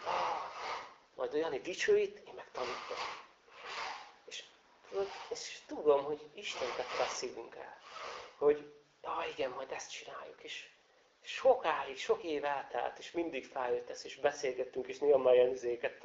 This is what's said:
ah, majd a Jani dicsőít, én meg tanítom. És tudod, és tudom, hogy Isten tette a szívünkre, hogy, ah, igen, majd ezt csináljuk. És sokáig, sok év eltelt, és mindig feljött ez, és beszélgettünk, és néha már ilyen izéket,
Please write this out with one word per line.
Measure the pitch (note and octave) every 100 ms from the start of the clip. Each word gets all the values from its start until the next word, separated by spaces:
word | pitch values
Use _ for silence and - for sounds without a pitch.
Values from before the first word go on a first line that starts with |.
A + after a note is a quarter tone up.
| E3
ah, | F3+ F3 - - - - - - - -
majd | - B2+
a | D3
Jani | D#3+ C3+
dicsőít, | C3+ F#3 - G#3 G3 -
én | -
meg | - -
tanítom. | C#3 B2+ - - - - - - - - - - - - - - -
És | - - - - - - -
tudod, | G2 G2 - -
és | - - - -
tudom, | D4 D3+ C#3
hogy | C#3+ D3 -
Isten | G3+ - - B2+ A#2
tette | B2+ C3
a | A#2+
szívünkre, | - B2+ A2+ B2 C#3 C3 - - - - - - -
hogy, | C#3+ D3 - - - _
ah, | D#3+ D3 D#3+
igen, | D3+ C3+
majd | B2+ C3+
ezt | D3 -
csináljuk. | - - C3+ - -
És | - - - - _ _ _ _
sokáig, | - - C4 B3+ E3+ C#3+ C#3 C3
sok | - A3
év | E3+ D3
eltelt, | C#3+ C#3 B2+ B2 C3 -
és | -
mindig | E3+ E3 C#3 A#2+
feljött | C#3 B2 A#2+ -
ez, | B2+
és | C3+ -
beszélgettünk, | C#3+ - C3 B2+ B2+ C3+ B2
és | C3
néha | C#3+ C#3
már | B2+
ilyen | B2 B2
izéket, | C3 A#2+ A#2+ B2+ -